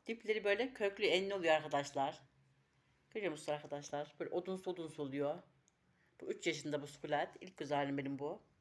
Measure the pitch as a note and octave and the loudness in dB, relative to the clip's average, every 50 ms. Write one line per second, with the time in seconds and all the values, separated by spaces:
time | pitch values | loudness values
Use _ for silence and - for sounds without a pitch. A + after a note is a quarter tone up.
0 | _ - A3+ A3+ - G3+ G#3+ G#3+ G3 G3+ G3+ G#3 B3 C4+ C4 - A3 G3+ G3 - | _ -6 -6 -4 -2 0 0 2 4 4 4 4 2 0 0 0 0 0 2 2
1 | G#3+ E3+ D#3 F#3 F#3+ G3 G3+ G3 E3+ E3 D#3 D#3 C#3+ D3+ C#3+ C#3+ C#3 - - C#3+ | 4 6 6 6 4 2 0 2 6 6 6 6 6 2 2 0 0 0 0 0
2 | C#3 D3 D#3+ - - - _ _ _ _ _ _ _ _ _ _ _ _ _ _ | 0 0 0 -4 -12 -20 _ _ _ _ _ _ _ _ _ _ _ _ _ _
3 | _ _ - A3+ G3+ F3 D#3 D3 - - D3 D3 D3+ C#3+ D3 C#3+ D3 - - C#3+ | _ _ -4 -2 0 0 -2 -2 -2 -2 -2 -2 -2 -6 -6 -6 -6 -4 -4 -4
4 | D3 D3 - - - - - F3 F3+ F#3 F#3+ F#3 - F#3+ F3 E3+ E3+ D#3 D#3 - | -4 -6 -6 -6 -6 -2 -2 -2 -2 -2 -4 -4 -4 -4 -4 -4 -6 -8 -6 -6
5 | D3 C3+ C3 C#3 C#3+ C#3+ D#3 F3+ - - _ _ _ _ _ _ _ _ _ _ | -6 -2 0 0 0 0 0 -2 -8 -14 _ _ _ _ _ _ _ _ _ _
6 | _ _ _ - - - - - - F3 D#3 D3+ C#3 D3+ D3 C#3+ C#3+ C#3+ - - | _ _ _ -10 -6 -6 -6 -2 -2 -2 -2 -2 -2 -2 -2 -2 -4 -6 -10 -10
7 | - D3+ D3 D3 E3 - - - - F#3 - - D#3 C#3 D3 C#3 C#3+ C#3 C#3 C#3 | -2 0 0 0 0 -2 -4 -10 -14 -14 -8 -8 -2 0 2 2 2 2 0 -2
8 | C3+ C#3 C#3 C3+ C#3+ D3+ F#3 G#3+ - _ _ _ | -2 -2 -4 -4 -4 -4 -6 -8 -10 _ _ _